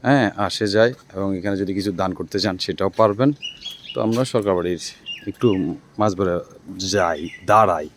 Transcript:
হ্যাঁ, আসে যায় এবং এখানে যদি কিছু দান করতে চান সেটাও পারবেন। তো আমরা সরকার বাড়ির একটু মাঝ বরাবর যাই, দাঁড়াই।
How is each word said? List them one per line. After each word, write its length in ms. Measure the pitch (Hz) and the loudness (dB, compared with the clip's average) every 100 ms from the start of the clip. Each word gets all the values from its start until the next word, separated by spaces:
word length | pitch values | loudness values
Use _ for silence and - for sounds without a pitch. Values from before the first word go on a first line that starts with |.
হ্যাঁ, 300 | 120 139 107 98 | 2 2 2 0
আসে 320 | 101 - 107 | -4 -2 0
যায় 260 | 101 117 131 - | 4 2 2 -12
এবং 240 | 92 98 98 | -6 -4 -2
এখানে 200 | 95 98 | -2 -2
যদি 160 | 95 | -2
কিছু 180 | 98 98 | -2 -4
দান 220 | 87 95 | -2 -2
করতে 260 | 87 82 101 | -4 -6 -2
চান 180 | 101 92 | -2 -2
সেটাও 320 | - 92 98 | -6 -2 -4
পারবেন। 420 | - 110 101 135 147 - - - - - | 2 2 4 0 0 -8 -14 -16 -16 -10
তো 80 | 123 | -4
আমরা 240 | 113 113 131 | -2 0 0
সরকার 300 | 123 101 92 | 0 2 0
বাড়ির 240 | 87 87 - - - - - | 0 -4 -8 -14 -16 -12 -12
একটু 480 | - 123 95 80 - _ - | 0 2 2 0 -4 _ -2
মাঝ 160 | 107 92 | -2 0
বরাবর 640 | 95 87 - - - 92 | -2 -2 -6 -20 -16 -10
যাই, 520 | 95 98 90 78 82 - 90 | -4 0 0 -2 -6 -12 4
দাঁড়াই। 440 | 107 107 82 76 | 6 6 2 -4